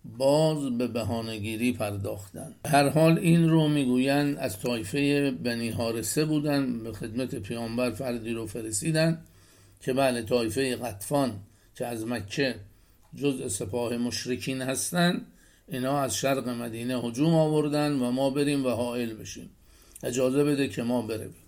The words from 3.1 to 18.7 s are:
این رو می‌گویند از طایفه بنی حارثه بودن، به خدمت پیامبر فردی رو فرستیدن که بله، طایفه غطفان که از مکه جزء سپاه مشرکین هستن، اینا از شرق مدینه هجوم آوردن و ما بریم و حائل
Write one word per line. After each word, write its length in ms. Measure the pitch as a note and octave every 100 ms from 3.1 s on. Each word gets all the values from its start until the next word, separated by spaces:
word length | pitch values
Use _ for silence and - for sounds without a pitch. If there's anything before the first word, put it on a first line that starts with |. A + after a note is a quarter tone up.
| E3
این 300 | E3+ E3 E3
رو 180 | D#3+ D3+
می‌گویند 720 | D3 B2+ B2+ C3+ C#3+ D3 D3
از 220 | C3 -
طایفه 720 | B2+ A#2+ G#2 C#3+ C#3+ C#3+ C#3
بنی 380 | B2 A#2+ A#2 A#2
حارثه 560 | G#2+ A#2 A2+ G#2+ - D#3
بودن، 580 | D3+ D3 C#3+ C3 A#2
به 100 | A2+
خدمت 420 | A2+ A#2 A2+ B2+ C3
پیامبر 560 | G2 A#2 A#2 A#2 B2
فردی 420 | G#2+ C3 A#2+ A2
رو 140 | A2+ A2
فرستیدن 760 | B2 A2+ G#2+ E3 D#3 D#3+ E3 - - - _ - -
که 120 | -
بله، 280 | C3 C3+ A#2+
طایفه 540 | G#2+ B2 A2+ B2 C3+ A#2+
غطفان 640 | A#2+ G2 - C#3+ C3 G2 - _ _ -
که 100 | A#2+
از 220 | A#2 A2
مکه 480 | A#2+ G2+ - C3+ A2 - _ _ _ _ A#2+
جزء 320 | C#3 C3 B2+
سپاه 500 | - A2+ A#2+ A#2 A#2+
مشرکین 640 | A#2+ A2+ B2 B2 - C3
هستن، 640 | C3 C3+ - F3 F3 - - - _ _ -
اینا 320 | B2+ C3 C#3+
از 160 | C3+ -
شرق 340 | C3+ C3+ A#2+
مدینه 520 | A#2+ A#2+ A2+ A#2+ B2+
هجوم 340 | A#2 A2+ D#3 E3
آوردن 560 | D#3 D3+ D3 D3 D3
و 200 | C#3 B2
ما 180 | B2+ C3+
بریم 360 | C3+ C#3+ C#3+
و 40 |
حائل 440 | B2+